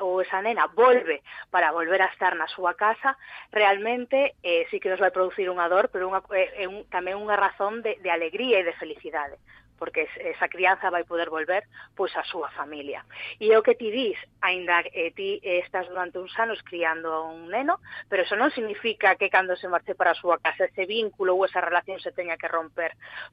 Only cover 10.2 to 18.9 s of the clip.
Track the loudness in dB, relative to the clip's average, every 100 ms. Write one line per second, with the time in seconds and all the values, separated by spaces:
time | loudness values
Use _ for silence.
10.2 | -8 -4 -4 0 2 2 0 -2 -2 -4
11.2 | -4 -4 -2 -2 -4 -18 -18 -4 -4 -2
12.2 | -6 -6 -8 -8 -10 -10 -10 -12 -12 -14
13.2 | -14 -2 6 6 8 2 2 -2 -2 -4
14.2 | -10 -2 -2 0 2 2 2 -4 -6 -4
15.2 | -6 -6 -2 -2 0 -6 -6 -6 -6 -6
16.2 | -10 -4 -2 -2 -8 -2 0 0 -2 -4
17.2 | -6 -12 -6 -4 0 -2 -4 -18 -4 -2
18.2 | 0 2 2 0 -6 -4 -4